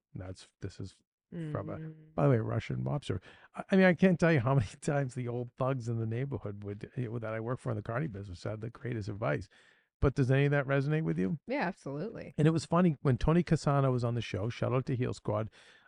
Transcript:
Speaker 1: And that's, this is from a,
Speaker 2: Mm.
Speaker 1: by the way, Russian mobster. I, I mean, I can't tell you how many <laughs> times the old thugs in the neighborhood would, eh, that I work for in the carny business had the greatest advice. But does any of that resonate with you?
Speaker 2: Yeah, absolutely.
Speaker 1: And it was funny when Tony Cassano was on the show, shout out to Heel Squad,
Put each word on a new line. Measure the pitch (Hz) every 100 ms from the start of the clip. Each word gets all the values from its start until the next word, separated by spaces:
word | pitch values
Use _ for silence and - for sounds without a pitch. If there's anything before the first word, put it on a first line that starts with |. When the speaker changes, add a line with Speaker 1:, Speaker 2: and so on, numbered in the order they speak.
| _
Speaker 1:
And | -
that's, | 92 92 - _
this | 98 -
is | 98 _ _ _ _ 170 156
from | 147 101
a, | 104
Speaker 2:
Mm. | 160 156 156
Speaker 1:
by | - 147
the |
way, | 117
Russian | 110 113 - 127
mobster. | 127 143 - - - - - -
I, | -
I | 190
mean, | 185
I |
can't | 170 190 170
tell | 165
you | 156
how | 113
many | 139 -
<laughs> | -
times | - 143 131 123
the | 120
old | 120 120 -
thugs | 131 135 113
in | 117
the | 113
neighborhood | 117 139 135 104 101 101
would, | 104 104 -
eh, | 120 117
that | 110
I | 110
work | 113 127
for | 127
in | 107
the |
carny | 107 117 156
business | 98 101 90
had | 104 110
the | 117
greatest | - 117 120 101
advice. | 101 127 147 - _ _ _ _ -
But | 143 135
does | 127
any | 135 143
of |
that | 143 135
resonate | 139 139 156
with | 160 160
you? | 185 160 -
Speaker 2:
Yeah, | 277
absolutely. | 185 - 143 143 208 - - -
Speaker 1:
And | 151
it |
was | 165 -
funny | 170 180 143
when | 147 123
Tony | - 170
Cassano | - 160 - 139 135
was | 127
on | 120 120
the |
show, | - 98 113
shout | - 113
out | 127 131
to | 123
Heel | 120
Squad, | 104 - 104 110 _ - -